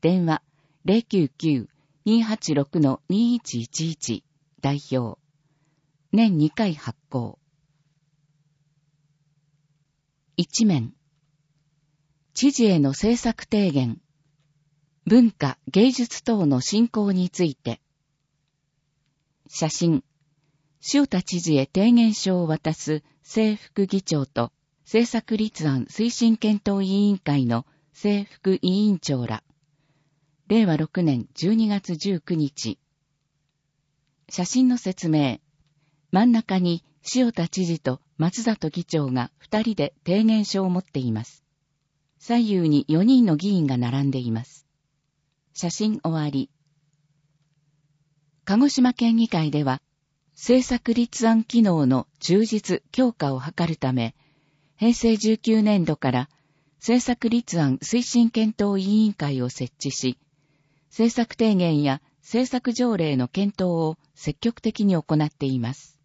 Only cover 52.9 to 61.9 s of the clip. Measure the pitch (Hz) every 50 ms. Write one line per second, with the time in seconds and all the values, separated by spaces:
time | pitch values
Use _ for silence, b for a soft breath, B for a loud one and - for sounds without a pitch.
52.9 | - - 262 247 233 _ 156 143 135 131 127 147 - - 170 165 160 - - 131
53.9 | 127 127 117 113 - _ _ _ _ _ _ _ _ _ _ _ _ _ 208 233
54.9 | 240 - - 233 226 208 208 214 220 214 _ 240 220 220 214 208 208 196 170 156
55.9 | 151 - - 135 123 123 127 - _ _ _ _ _ _ _ _ _ _ - -
56.9 | 233 247 - - 247 - - 226 226 240 233 - - 170 156 139 131 135 - -
57.9 | - 240 247 - - 240 233 226 - 226 220 220 214 _ 208 202 202 196 190 196
58.9 | 208 214 220 214 202 _ 151 143 139 131 123 127 - - 127 120 _ _ - 139
59.9 | 131 - - 131 123 _ _ _ _ _ _ _ _ _ _ _ _ _ _ _
60.9 | _ - 226 233 - - 233 - - _ 226 220 208 185 180 170 160 147 147 143